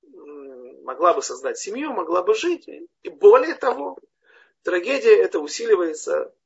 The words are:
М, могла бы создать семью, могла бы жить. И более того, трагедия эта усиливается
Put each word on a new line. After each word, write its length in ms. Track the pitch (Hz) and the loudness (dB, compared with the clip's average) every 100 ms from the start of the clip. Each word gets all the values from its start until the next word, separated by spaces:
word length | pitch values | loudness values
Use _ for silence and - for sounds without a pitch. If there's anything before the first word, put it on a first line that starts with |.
М, 800 | 302 214 151 147 139 127 123 135 | _ -20 -20 -18 -18 -18 -20 -18
могла 300 | 135 127 175 | -14 0 0
бы 80 | - | 0
создать 360 | - 123 131 117 | -4 -10 -10 -10
семью, 340 | - 220 302 | -10 -10 -8
могла 300 | 226 160 175 | -8 -4 -4
бы 120 | 185 | 0
жить. 340 | 311 349 339 - | -2 0 -6 -8
И 400 | - 339 _ - | -20 -20 _ -18
более 460 | 156 202 240 311 | 4 6 6 4
того, 440 | - 277 254 277 277 _ _ _ _ _ _ | -4 -4 -4 -8 -12 _ _ _ _ _ _
трагедия 540 | - 180 185 269 226 208 | -4 -4 -2 0 6 6
эта 220 | 190 175 | 6 0
усиливается 960 | 147 - 226 202 170 156 - 73 - _ | -6 -8 2 2 2 -4 -4 -4 -6 _